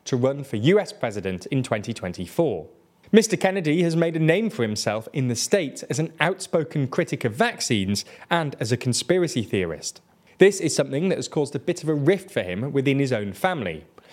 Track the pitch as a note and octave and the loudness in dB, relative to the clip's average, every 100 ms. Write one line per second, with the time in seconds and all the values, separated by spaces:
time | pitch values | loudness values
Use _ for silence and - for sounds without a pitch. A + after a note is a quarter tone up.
0 | - B2+ C3 C#3+ C#3 A2+ B2 G#3 F3+ - | -4 0 0 0 -4 0 4 4 2 -4
1 | A#2+ G#2 F#2+ F#2 - C#3 B2 A2 G2 A2 | -6 -4 -4 -6 -2 -2 0 -2 -4 -6
2 | F#2 F2 F2+ - E3 F#2 D#2 - _ _ | -8 -8 -4 0 0 -2 -8 -18 _ _
3 | - G#3 A3 F3 F#3+ F#3+ D3+ D#3+ E3+ D#3+ | 4 6 6 2 0 0 0 2 2 2
4 | E3 D#3+ D#3+ F3 A3+ - A2+ G#2+ - G#2+ | 0 2 2 4 0 -2 -2 -2 -2 -4
5 | - D3 B2+ A#2 - G3+ D3 - - C3+ | -4 -4 -2 -2 0 0 0 -6 -6 -4
6 | D#3+ - D#3+ F#3+ - F3 D3+ D3+ C3 - | -4 0 0 0 -2 -2 0 -2 -2 -2
7 | E3+ C#3 A#2+ A2+ A#3 - - G#3 F#3+ G3+ | -2 -2 -2 0 -2 -2 -2 0 0 -2
8 | - - - E3+ D3+ - A2+ A#2+ B2+ A#2+ | -4 -16 -2 -2 0 -4 -2 0 0 -2
9 | - F3+ F3 C3 G2+ G#2 F2 D2+ - - | 2 2 2 -2 -2 -2 -2 -4 -10 -14
10 | - _ _ - F#3+ G3+ E3 - C#3 C3+ | -20 _ _ 6 6 6 0 0 -2 0
11 | F#3 D#3+ B2+ D#3+ C#3 C#3 - E3+ D3+ D3+ | 0 0 -2 -2 -2 -4 -4 -4 -2 0
12 | C#3+ G3 - - F2+ F2+ C3+ C#3 C3+ C3+ | 2 2 0 -4 -2 -4 -2 0 2 2
13 | C#3 A#2 G2+ F2+ F#3 F3 F#2+ D#2 - - | 2 0 -4 -2 -2 -2 -4 -8 -12 -20
14 | - | -20